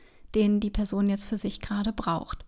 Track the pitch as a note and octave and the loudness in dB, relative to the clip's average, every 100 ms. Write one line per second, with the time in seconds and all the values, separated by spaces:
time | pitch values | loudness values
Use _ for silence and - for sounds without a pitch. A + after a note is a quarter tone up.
0 | - - - A3 G#3 G#3 G#3 G3+ G3+ G3 | -20 -20 -2 2 4 4 2 0 0 2
1 | G3+ G3 - G#3 - - - G3+ G#3 G#3+ | 2 0 -2 -2 -2 -6 -4 -2 -2 -2
2 | - E3 - - | -2 -2 -4 -12